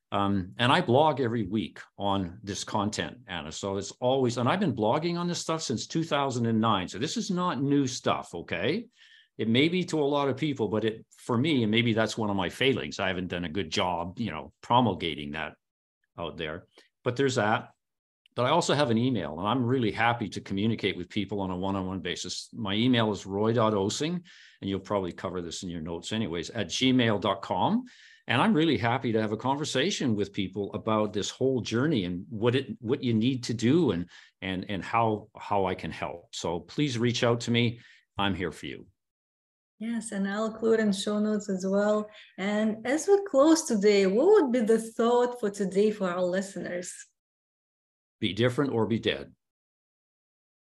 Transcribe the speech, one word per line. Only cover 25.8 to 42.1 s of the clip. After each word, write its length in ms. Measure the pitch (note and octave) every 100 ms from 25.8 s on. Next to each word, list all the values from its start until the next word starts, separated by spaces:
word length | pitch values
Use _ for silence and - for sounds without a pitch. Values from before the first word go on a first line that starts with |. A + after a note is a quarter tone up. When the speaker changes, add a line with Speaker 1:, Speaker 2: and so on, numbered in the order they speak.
Speaker 1:
notes 320 | D#2+ E2+ -
anyways, 360 | A2 F#2 E2+ D#2+
at 160 | A2+ E2+
gmail 520 | - C3 B2+ A2+ G#2
dot 220 | G2+ F#2+
com. 440 | - F#2 B2 A#3 B3+ - - - -
And 140 | A#2+
I'm 140 | G3+ D#3+
really 220 | E3 G#2+
happy 340 | A#2 B2+ A#2+
to 100 | A2
have 100 | A2
a 60 | G#2+
conversation 800 | B2+ C#3+ D#3 C3 F3 G3 C3+ G#2
with 180 | G2
people 400 | - F#2 G#2 G2
about 400 | G2+ A2 G#2+ G#2+
this 160 | G2+ F2+
whole 320 | - C3 B2+
journey 440 | F#2+ A2+ D3+ B2+ F2+
and 200 | F2+ -
what 260 | A2 A#2+ A#2+
it, 200 | - G#2+
what 240 | A2 C#3+
you 100 | B2+
need 300 | A2+ A#2+ B2+
to 100 | A#2
do 380 | A2+ A2+ E3 C#3
and, 180 | E2+ F2 - - _
and, 240 | F#2+ F#2 G2+
and 160 | F#2+
how, 440 | - A2+ A2+ G#2+ - -
how 300 | - G2+ F#2
I 80 | F#2
can 160 | E2
help. 380 | - D#2+ E2 -
So 260 | - E2+ E2+
please 380 | - - D3 A#2
reach 260 | A#2+ A#2
out 180 | A#2+ A#2+
to 100 | -
me. 280 | A#2 A#2+ A#2 - - _ -
I'm 160 | G2
here 180 | F#2 F2+
for 140 | - C#2+
you. 220 | G1+ - _ _ _ _ _ _ _ _ -
Speaker 2:
Yes, 340 | A3+ A3+ -
and 160 | G3+ G3
I'll 200 | G#3 A3
include 320 | A3 A3+ A3
in 120 | G#3+
show 280 | F#3+ G#3 G#3
notes 300 | G#3+ G#3+ G#3
as 180 | F#3 F#3+
well. 420 | G3+ G#3 G#3+ G#3+